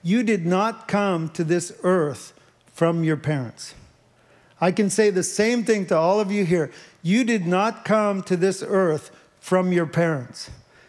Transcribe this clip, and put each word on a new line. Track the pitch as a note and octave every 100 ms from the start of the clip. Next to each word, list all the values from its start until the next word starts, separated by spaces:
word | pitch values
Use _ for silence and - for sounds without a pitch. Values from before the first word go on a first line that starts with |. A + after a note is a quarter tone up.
"You | E3+ A3+
did | A#3 G#3 E3+
not | F#3 A3 A3 -
come | G#3 G3+ F3 D#3+
to | -
this | D#3+ F3 E3 -
earth | F3+ F#3 D3 B2 - _ _ _ _
from | - E3 E3+
your | D#3+ D3+
parents." | - D3+ A#2+ - - - - _ _ _ _ _ _ _
I | F3
can | F#3 G3+
say | - G#3+
the | F#3
same | F3 - G#3+ A#3+ G#3
thing | A3 F3+
to | E3
all | E3 G3+
of | G3+
you | G3+ F3+
here. | F3 D3 - - _
You | E3 G#3+
did | A#3 B3+ E3+
not | F#3 G#3+ A3+ -
come | G#3+ G#3 G3
to | - F3+
this | F#3+ F#3 -
earth | G3 F3+ D3+ - - _ _
from | - F#3 F#3
your | F3+ E3
parents. | - E3+ D3+ A#2+ - - - _ _